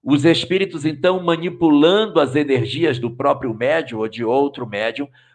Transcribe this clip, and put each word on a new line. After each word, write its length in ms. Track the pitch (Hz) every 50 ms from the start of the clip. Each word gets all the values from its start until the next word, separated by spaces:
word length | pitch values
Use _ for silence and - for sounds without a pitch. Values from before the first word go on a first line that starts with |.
Os 240 | _ 120 139 143 131
espíritos, 600 | 165 165 156 - - 180 190 196 190 175 160 143
então, 360 | 156 156 139 135 180 185 185
manipulando 1000 | 175 170 170 165 165 180 170 - 170 160 151 143 147 165 190 208 220 208 175 165
as 160 | 147 127 127
energias 640 | 151 147 147 135 123 113 107 - 143 165 156 131 123
do 100 | 117 120
próprio 420 | 120 - 135 143 143 131 131 127 110
médium 460 | 107 120 131 151 165 151 123 120 110
ou 100 | 110 110
de 160 | 107 117 120
outro 400 | 110 123 135 139 143 143 - 123
médium, 440 | 117 104 101 107 113 113 - 143 143 _ _ _ _ _